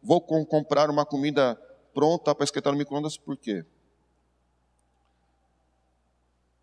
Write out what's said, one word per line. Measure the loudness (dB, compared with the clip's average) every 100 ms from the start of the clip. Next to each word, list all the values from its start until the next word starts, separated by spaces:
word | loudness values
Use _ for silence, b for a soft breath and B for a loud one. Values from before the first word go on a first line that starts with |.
vou | 4 2
com-, | 4 -2
comprar | 0 -2 2 2 2
uma | 2 -2
comida | -2 -2 2 0 0 -12 -20 _
pronta | 0 2 2 -2
para | -2
esquentar | -2 -2 -2
no | -2
micro-ondas, | -4 -6 -6 -10
por | -12 -12
quê? | -6 -8 -8 _ _ _ _ _ _ _ _ _ _ _ _ _ _ _ _ _ _ _ _ _ _ _ _ _ _ _ _ _